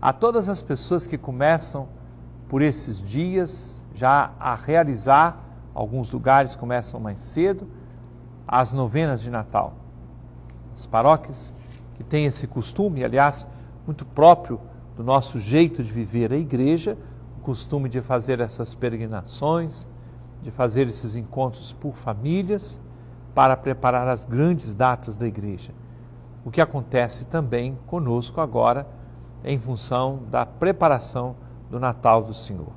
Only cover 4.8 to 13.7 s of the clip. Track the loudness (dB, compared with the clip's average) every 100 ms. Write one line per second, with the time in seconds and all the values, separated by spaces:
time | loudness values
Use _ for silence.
4.8 | 4 0 6 8 8 2 -16 -18 -12 -8
5.8 | -4 -4 -4 -2 6 6 6 -2 -4 -4
6.8 | -4 -8 -8 -8 -8 0 0 0 -6 -16
7.8 | -20 -20 -20 -20 -20 -18 0 2 2 0
8.8 | 0 0 0 0 -4 -6 0 0 0 -6
9.8 | -18 -18 -18 -18 -20 -18 -18 -18 -16 -16
10.8 | -2 4 6 6 2 -14 -14 -16 -18 -20
11.8 | -20 -18 -4 0 0 -2 -6 -6 -6 -2
12.8 | -2 0 0 4 4 4 -12 -16 -18